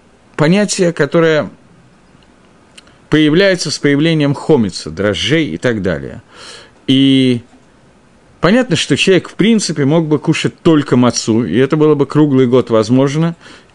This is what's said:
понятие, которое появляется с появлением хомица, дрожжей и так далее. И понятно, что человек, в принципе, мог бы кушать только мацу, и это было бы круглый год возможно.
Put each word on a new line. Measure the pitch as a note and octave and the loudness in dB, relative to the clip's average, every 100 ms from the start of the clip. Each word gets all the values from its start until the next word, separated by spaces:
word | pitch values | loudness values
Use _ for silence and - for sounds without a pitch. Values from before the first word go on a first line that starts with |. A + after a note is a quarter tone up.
| _ _ _ - | _ _ _ -2
понятие, | D3+ G3 G#3 - F3 | 0 2 0 -2 -2
которое | E3 C#3+ E3+ E3 D#3 B2 - _ _ _ _ _ _ _ _ _ _ _ - - _ - | -2 -2 0 0 0 -4 -10 _ _ _ _ _ _ _ _ _ _ _ -20 -20 _ -4
появляется | D3+ D3+ D#3+ G3 F3 D#3 | 0 2 2 2 0 -4
с | - | -4
появлением | D3 C#3 E3 D#3+ C#3+ | -2 0 0 0 -2
хомица, | C#3 - C#3+ G2+ - - | -2 0 0 0 -6 -12
дрожжей | E2 G2+ F#2+ - D#3+ C3+ | -6 -4 -4 -2 -2 -2
и | D#2+ | -4
так | B2+ A2+ | -4 -2
далее. | F#2 D2+ B1+ - - - - - - _ - | -4 -4 -8 -16 -20 -20 -20 -20 -20 _ -2
И | C3 C3+ C3+ C3 A#2+ - _ _ _ _ _ _ _ _ _ | 2 2 2 2 -2 -6 _ _ _ _ _ _ _ _ _
понятно, | E3 A#3 A#3+ E3 | 0 0 0 -4
что | - C3 | -2 -2
человек, | - F3+ - | 0 0 -2
в | |
принципе, | - G3 A3 - D3+ | -2 0 0 -2 -4
мог | C#3 E3 D#3 | 0 0 0
бы | D3+ | -2
кушать | E3 D#3 C#3 - | -2 -2 -4 -2
только | F3 D#3 C3+ B2+ | 2 2 2 2
мацу, | B2 - - A2 | 2 0 -2 -2
и | G#2+ G2 | 0 0
это | C3+ D#3 | 0 2
было | D3+ D3 | 2 2
бы | C#3 | 0
круглый | D3 D3+ C3 B2+ | 0 2 2 2
год | B2 A#2 | 2 2
возможно. | A2 G#2+ B2+ C#3 D3 E3 E3 - - _ | 0 2 2 0 0 -4 -6 -16 -20 _